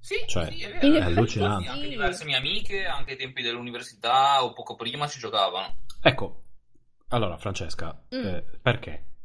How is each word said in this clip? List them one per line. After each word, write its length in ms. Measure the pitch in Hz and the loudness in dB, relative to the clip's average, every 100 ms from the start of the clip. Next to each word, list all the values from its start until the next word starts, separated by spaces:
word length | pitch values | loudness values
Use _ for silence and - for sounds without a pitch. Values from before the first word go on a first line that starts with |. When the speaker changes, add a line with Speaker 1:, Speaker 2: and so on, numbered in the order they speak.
Speaker 1:
Sì, 160 | - 453 - | -6 -2 2
Speaker 2:
cioè, 240 | - 80 | 2 2
Speaker 1:
sì, 120 | - | -4
è 100 | - | -6
vero. 140 | - 277 | 4 6
Speaker 3:
In 60 | |
Speaker 2:
è 20 | 320 | 6
Speaker 3:
effetti 160 | 90 87 | 4 2
Speaker 2:
allucinante. 500 | 113 107 98 101 - | 2 2 0 0 -4
Speaker 1:
Anche 140 | - | -6
Speaker 3:
sì. 40 | - | -6
Speaker 1:
diverse 340 | 254 - - | -2 -2 -2
mie 120 | 151 135 | -4 -4
amiche, 500 | 139 202 196 196 190 | -2 0 0 0 -2
anche 260 | - - | 0 0
ai 40 | 127 | -2
tempi 240 | 131 131 | -8 -4
dell'università 1000 | 120 120 120 120 120 - 117 127 135 139 | -4 -4 -6 -10 -12 -4 4 6 6 4
o 100 | 120 | 2
poco 220 | - - | -4 -12
prima 320 | - 117 143 143 | -8 -6 -4 -4
ci 120 | - | -4
giocavano. 560 | 113 104 95 92 95 - - - | -4 2 2 0 -2 0 0 4
Speaker 2:
Ecco, 400 | - 127 98 - - - _ - _ _ - | 4 4 -2 -6 -10 -18 _ -20 _ _ -2
allora, 280 | 120 104 82 | 0 0 -2
Francesca, 640 | 104 92 82 - 85 - - | -6 -6 -4 -2 -2 -6 -10
Speaker 3:
Mm. 120 | 262 226 | -6 -2
Speaker 2:
eh, 180 | 92 - - | -2 -2 -2
perché? 440 | - 113 - 104 - - | -2 -2 -4 -6 -4 -6